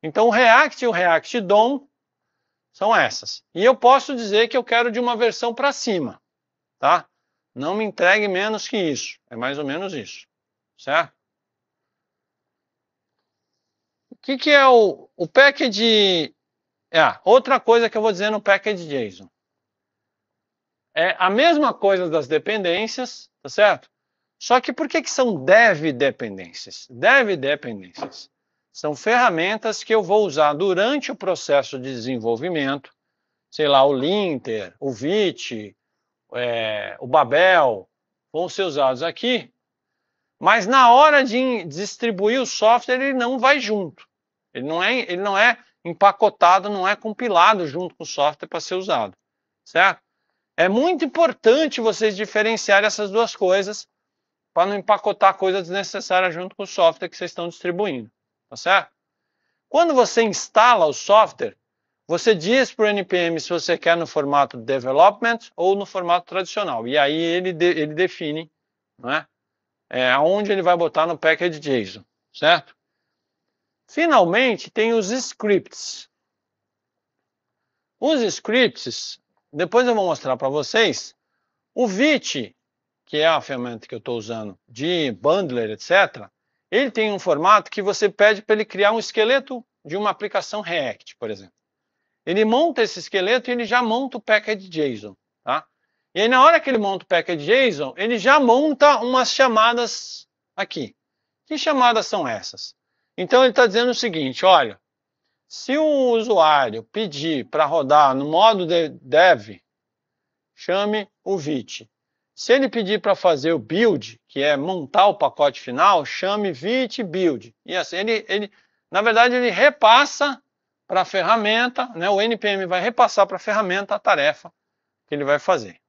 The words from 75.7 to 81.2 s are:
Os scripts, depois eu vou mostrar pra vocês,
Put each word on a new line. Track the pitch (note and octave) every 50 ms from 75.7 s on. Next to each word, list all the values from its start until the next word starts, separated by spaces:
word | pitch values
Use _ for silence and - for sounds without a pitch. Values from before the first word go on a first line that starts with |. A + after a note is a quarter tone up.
| - - - - - - - _ _ _ _ _ _ _ _ _ _ _ _ _ _ _ _ _ _ _ _ _ _ _ _ _ _ _ _ _ _ _ _ _ _ _ _ _ _ _
Os | - C#4 D#4+ C#4 A#3
scripts, | G3 D#3+ - _ - G#3 B3 B3+ F#3+ - - - B2+ A#2 - - - - _ _ _ _ _ _ _ -
depois | D3 E3+ E3+ - A#3 B3+
eu | B3 A#3
vou | A3 G3
mostrar | F3+ D#3 C3+ - C#3 C3
pra | A#2+ C#3 C3+
vocês, | C#3 D3+ C#3+ - - G#3+ A3+ F#3+ C3+ - - - _ _